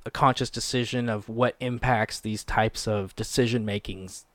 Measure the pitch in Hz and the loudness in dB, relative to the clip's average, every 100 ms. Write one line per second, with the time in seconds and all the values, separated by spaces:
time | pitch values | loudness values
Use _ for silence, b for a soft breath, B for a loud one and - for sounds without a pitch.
0 | - - 139 123 127 117 - 127 120 127 | -8 2 4 4 -2 -4 -2 -2 0 -2
1 | 120 107 107 113 123 - 127 120 127 117 | -2 -2 -4 2 2 0 -4 0 2 2
2 | 110 - 113 107 - - 110 - - 104 | 2 -4 -4 -6 0 2 2 0 -2 0
3 | 95 - 110 - 120 120 107 101 - 95 | -2 -6 -2 2 4 2 0 -4 -6 -10
4 | 92 - - | -12 -16 -20